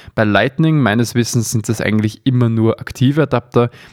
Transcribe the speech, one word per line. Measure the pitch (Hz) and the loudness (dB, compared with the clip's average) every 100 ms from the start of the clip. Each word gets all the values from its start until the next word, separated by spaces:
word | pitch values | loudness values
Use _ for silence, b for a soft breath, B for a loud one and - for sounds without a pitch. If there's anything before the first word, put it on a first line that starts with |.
| B | B
Bei | - | -2
Lightning, | 107 101 123 - 160 156 | 0 2 0 0 0 2
meines | 117 110 113 | 2 2 0
Wissens, | 120 113 123 110 | -2 -2 -2 -2
sind | 117 104 | -4 -2
das | 110 | -4
eigentlich | - 107 107 - - | -2 0 -2 -2 -2
immer | 123 117 | 0 0
nur | 113 110 110 | 2 0 -2
aktive | - - 127 143 | -6 -2 0 0
Adapter. | 139 123 - 127 120 B B | 0 -2 -2 0 0 B B